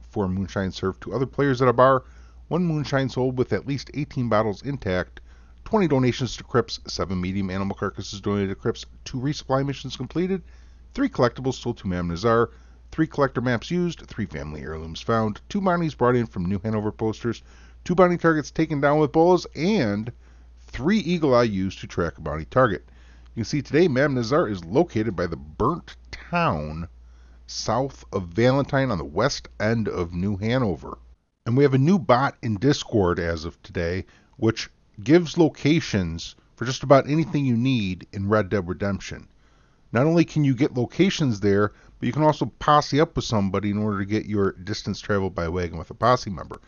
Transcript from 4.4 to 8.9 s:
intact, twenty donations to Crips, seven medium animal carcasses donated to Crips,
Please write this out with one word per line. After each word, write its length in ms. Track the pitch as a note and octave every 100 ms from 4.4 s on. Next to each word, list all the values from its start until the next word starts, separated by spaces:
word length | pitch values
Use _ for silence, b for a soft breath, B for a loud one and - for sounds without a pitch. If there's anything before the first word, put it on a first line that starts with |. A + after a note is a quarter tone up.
| A2 F#2
intact, 580 | B2+ C#3 G2+ F2+ E2+ - b b b b
twenty 220 | - G#3+ E3+
donations 500 | C3+ B2+ A#2 B2+ -
to 80 |
Crips, 360 | - B2+ - - -
seven 320 | - E2+ F#2
medium 300 | F2+ F#2+ F#2+
animal 260 | F#2 G2 -
carcasses 440 | G2+ - G2+ G2+
donated 280 | G#2 G2+ F#2+
to 60 | G2
Crips, 280 | A#2+ - -